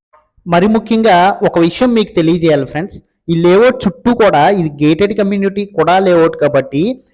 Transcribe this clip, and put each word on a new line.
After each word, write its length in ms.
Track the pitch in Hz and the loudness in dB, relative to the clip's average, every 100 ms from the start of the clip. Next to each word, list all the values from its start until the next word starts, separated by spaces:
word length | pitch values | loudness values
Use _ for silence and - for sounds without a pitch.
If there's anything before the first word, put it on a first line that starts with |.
| _ _ _ _ 175 | _ _ _ _ -2
మరి 200 | 170 208 | 0 2
ముఖ్యంగా 720 | 220 220 226 220 175 190 - | 0 0 0 2 4 2 0
ఒక 160 | 180 170 | -2 0
విషయం 360 | 170 - 254 | 0 0 0
మీకు 200 | 226 202 | 0 0
తెలియజేయాలి 520 | 175 160 175 165 143 131 | -2 0 0 0 0 -2
ఫ్రెండ్స్. 360 | 151 202 - - _ - | -8 -10 -14 -20 _ -6
ఈ 60 | |
లేఅవుట్ 540 | 170 175 196 247 254 196 | 0 2 4 2 0 -6
చుట్టూ 260 | - 240 | -4 -2
కూడా, 340 | 240 202 147 170 | 2 2 2 2
ఇది 360 | 202 156 143 | 0 -4 -2
గేటెడ్ 340 | 151 160 202 214 | 0 0 -2 -2
కమ్యూనిటీ 460 | 196 202 196 196 | -4 -2 -4 -4
కూడా 340 | 202 - 156 185 | -6 -2 0 2
లేఅవుట్ 380 | 190 170 160 - | 2 2 2 0
కాబట్టి, 680 | 147 135 131 139 214 262 _ | -2 0 -2 -4 -4 -6 _